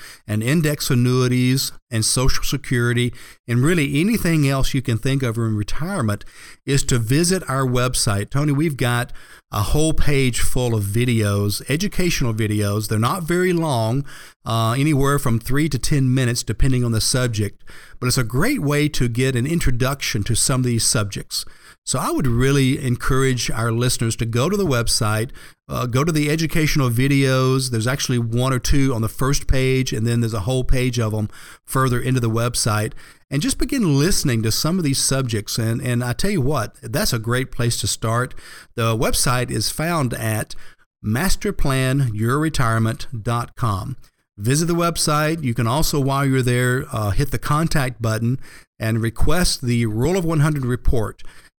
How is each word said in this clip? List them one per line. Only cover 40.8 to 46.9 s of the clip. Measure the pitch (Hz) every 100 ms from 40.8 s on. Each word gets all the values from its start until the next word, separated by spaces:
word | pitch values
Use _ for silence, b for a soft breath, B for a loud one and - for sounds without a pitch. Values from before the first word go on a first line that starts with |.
| B _
master | 107 117 185 - 208
plan | 196 147 131 131 135 131
your | 101 113 143
retirement | 156 151 120 113 113 - - 113
dot | 120 120 120 -
com. | 117 95 120 127 b b b -
Visit | 104 147 170
the |
website. | 170 170 170 - 151 151 165
You | 135
can | 113 113
also, | 143 156 151
while | 135 135 139
you're | 131
there, | 123 123 127 127 147